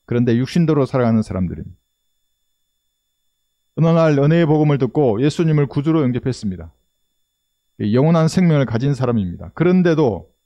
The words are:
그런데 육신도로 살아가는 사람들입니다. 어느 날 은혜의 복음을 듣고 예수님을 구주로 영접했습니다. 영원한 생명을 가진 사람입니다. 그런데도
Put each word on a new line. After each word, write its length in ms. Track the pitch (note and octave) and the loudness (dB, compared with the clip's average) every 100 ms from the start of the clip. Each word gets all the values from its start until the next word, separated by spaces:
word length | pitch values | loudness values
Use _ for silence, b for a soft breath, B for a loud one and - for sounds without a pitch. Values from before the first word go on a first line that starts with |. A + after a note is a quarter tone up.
| - | -6
그런데 320 | A#2+ B2 A#2 | -2 0 0
육신도로 480 | C3 F3 D#3+ D3+ C3 | 0 0 0 0 0
살아가는 360 | C3+ A#2+ A2+ | 0 0 0
사람들입니다. 540 | G#2+ F#2+ F2+ D#2+ - - _ _ _ _ _ _ _ _ _ _ _ _ _ _ _ _ _ _ _ - | -2 -4 -6 -8 -14 -18 _ _ _ _ _ _ _ _ _ _ _ _ _ _ _ _ _ _ _ -2
어느 100 | E3 | 2
날 300 | E3 D#3+ C#3+ | 4 2 2
은혜의 280 | C#3+ E3 E3 | 2 2 2
복음을 320 | D3+ D3+ C#3+ | 2 2 2
듣고 440 | B2+ C#3+ C#3+ G#2 | 0 0 0 2
예수님을 460 | C#3+ - E3 D3+ C#3 | -2 0 0 0 0
구주로 340 | - C#3+ D#3+ | -2 0 0
영접했습니다. 720 | C3 B2 C3+ B2 G#2 F2+ E2 _ _ _ _ _ _ _ _ _ _ - G#2+ | 0 -2 -4 -6 -6 -8 -12 _ _ _ _ _ _ _ _ _ _ -8 -2
영원한 380 | A2+ D3+ E3 D#3+ | 0 2 2 2
생명을 360 | - F3+ D3+ C3 | 2 2 2 0
가진 280 | A#2 C3+ | -2 -4
사람입니다. 580 | C3+ B2+ A#2 F#2 E2+ F2+ | -2 -2 -2 -2 -8 -12
그런데도 800 | - E3+ F#3 F3 D#3 C#3+ F#2 - _ | -2 0 2 2 2 0 -2 -10 _